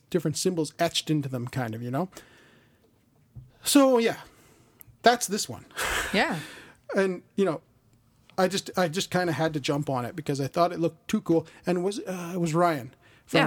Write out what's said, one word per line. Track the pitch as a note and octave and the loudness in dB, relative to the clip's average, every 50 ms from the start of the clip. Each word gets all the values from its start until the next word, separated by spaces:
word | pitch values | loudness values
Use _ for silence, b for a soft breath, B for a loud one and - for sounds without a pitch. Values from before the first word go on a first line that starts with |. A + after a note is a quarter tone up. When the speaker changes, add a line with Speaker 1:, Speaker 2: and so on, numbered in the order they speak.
| _ _ | _ _
Speaker 1:
different | - F3+ - D#3+ D3+ | -2 -2 0 -2 -2
symbols | - - F#3+ F#3 E3 D#3 C#3+ - - | 0 0 0 0 0 -2 -4 -2 -2
etched | E3+ E3 - - - - | -2 -2 -2 -2 -2 0
into | D#3 D3+ C3+ C#3 | 0 -2 -2 -4
them, | B2+ B2 A#2+ A#2+ | -6 -8 -8 -6
kind | - C#3 B2 A2+ A2 | -4 -4 -4 -4 -6
of, | A#2 A#2+ | -8 -6
you | A#2+ | -4
know? | B2+ C#3 F3+ F#3 B B B B B B B B B B B B B B B B _ _ _ _ _ _ _ _ - - - - _ _ - | -4 -4 -4 -4 B B B B B B B B B B B B B B B B _ _ _ _ _ _ _ _ -20 -20 -20 -20 _ _ 0
So, | - - C#4+ C4+ C4 C4 A#3 | 4 6 6 8 8 6 4
yeah. | A#3 G#3 - - B B B B B B B B B B B B - - - _ - | 2 2 0 -4 B B B B B B B B B B B B -20 -20 -4 _ 4
That's | A3+ B3 A#3 - | 4 6 4 2
this | - F#3+ G#3 - - | -2 -4 -4 -4 -6
one. | A#2 - - - | -8 -12 -14 -12
<laughs> | B B B B B B B B - | B B B B B B B B 0
Speaker 2:
Yeah. | G3 B3+ E4 A3 D#3 C#3+ B B B B B B B _ - A#4 | 0 0 0 -2 -4 -8 B B B B B B B _ -4 0
Speaker 1:
And, | G#3 G3 F#3+ F3+ F3+ - _ _ | 0 2 2 0 -4 -10 _ _
you | - G3 | 0 0
know, | F3+ D3+ - - _ _ _ _ _ _ _ _ _ _ _ _ _ _ | 0 0 -4 -8 _ _ _ _ _ _ _ _ _ _ _ _ _ _
I | - F#3 F#3+ | 0 0 0
just, | F#3+ F#3+ - - - | 0 -2 -6 -4 -2
I | F#3+ F#3 E3+ | 0 0 0
just | D3 G3 F#3 - | 0 -4 -4 -2
kinda | - F3+ F3+ F3 D#3 | -2 0 0 0 0
had | B2+ D#3+ D#3+ D3+ | 0 0 0 0
to | D3+ | -2
jump | B2+ - C#3+ C#3+ D3 - | -2 -2 -2 -2 -2 -2
on | C3+ B2 B2 | -2 -2 -4
it | A2+ - | -4 -6
because | D#3+ D3 - C#3+ C3+ C#3 | -6 -4 -4 -2 -2 -4
I | |
thought | C3 - F3 E3+ F3 F3+ | -2 0 2 2 2 2
it | E3 | 0
looked | E3 E3 E3 - _ - | -2 -2 -2 -6 _ -2
too | - G#3+ - | -2 0 2
cool. | - E3 D#3+ D#3+ B B B - | 2 2 2 2 B B B -4
And | - F3+ F3+ | -2 0 0
it | |
was, | F3 G3 G#3 B3+ | 0 -2 -4 -4
uh, | G#4 - F#3 F#3 F3 E3+ F3+ | -6 -8 -8 -8 -8 -6 -4
it | F#3 | -2
was | E3+ E3 D3+ | -2 0 2
Ryan | E3+ F3 E3+ D#3+ C#3 A2+ B2+ b b b b b b b | 4 4 4 2 0 -4 -10 b b b b b b b
from | - - E3+ F#3 | 0 2 2 2